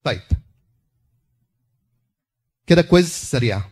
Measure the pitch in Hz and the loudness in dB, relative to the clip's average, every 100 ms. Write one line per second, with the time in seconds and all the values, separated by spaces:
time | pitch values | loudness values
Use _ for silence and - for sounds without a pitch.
0 | 143 92 - - _ _ _ _ _ _ | -6 -8 -6 -8 _ _ _ _ _ _
1 | _ _ _ _ _ _ _ _ _ _ | _ _ _ _ _ _ _ _ _ _
2 | _ _ _ _ _ _ - 170 170 180 | _ _ _ _ _ _ 2 2 4 2
3 | 170 - - 131 117 98 - | 2 -6 -6 -2 -2 -4 -8